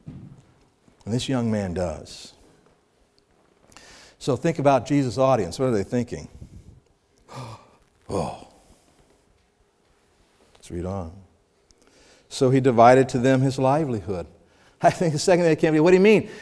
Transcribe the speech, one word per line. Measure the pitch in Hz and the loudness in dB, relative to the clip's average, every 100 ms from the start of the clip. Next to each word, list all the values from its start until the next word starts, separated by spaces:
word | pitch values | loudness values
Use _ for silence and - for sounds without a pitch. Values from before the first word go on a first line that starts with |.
| - | -20
And | - - - _ _ _ _ _ _ 101 | -20 -20 -20 _ _ _ _ _ _ -8
this | 120 - | -6 -4
young | 131 117 | -4 -2
man | 107 95 | -2 -4
does. | 85 87 76 - - - _ _ _ _ _ _ _ _ _ _ _ _ _ _ - - - - _ | -4 -6 -8 -14 -20 -20 _ _ _ _ _ _ _ _ _ _ _ _ _ _ -20 -20 -20 -20 _
So | - 123 | -4 -2
think | 170 160 | -2 0
about | 139 135 - | 2 2 0
Jesus' | 143 131 101 | -2 -2 0
audience. | 131 123 87 110 | 0 0 -2 -4
What | 131 | -2
are | |
they | 107 | -2
thinking? | 92 123 117 78 78 - - - - - _ _ _ _ _ | -2 -4 -6 -10 -14 -20 -20 -20 -20 -20 _ _ _ _ _
<gasps> | 131 120 110 _ _ _ _ - | -18 -18 -20 _ _ _ _ -8
Oh. | 101 73 - - _ _ _ _ _ _ _ _ _ _ _ _ _ _ _ _ _ _ _ _ _ | -6 -6 -10 -20 _ _ _ _ _ _ _ _ _ _ _ _ _ _ _ _ _ _ _ _ _
Let's | - | -16
read | 87 | -10
on. | 90 98 82 95 92 _ _ _ _ _ _ _ _ _ _ | -8 -8 -10 -16 -20 _ _ _ _ _ _ _ _ _ _
"So | - 127 | -2 0
he | 135 | 2
divided | 127 117 117 131 131 | 2 6 8 8 4
to | 127 | 0
them | 131 131 | 0 2
his | 135 131 | 0 0
livelihood." | 131 147 147 110 90 90 82 _ _ | 0 0 -2 -6 -8 -10 -10 _ _
<laughs> | _ _ _ | _ _ _
I | - | 0
think | - 175 | 0 -2
the | 147 | -2
second | - 175 | 2 2
thing | 170 | 2
they | 156 | 2
can't | 165 | 2
be, | 156 | 2
"What | 170 | 4
do | 185 | 6
you | |
mean?" | 202 202 - - | 6 4 0 -12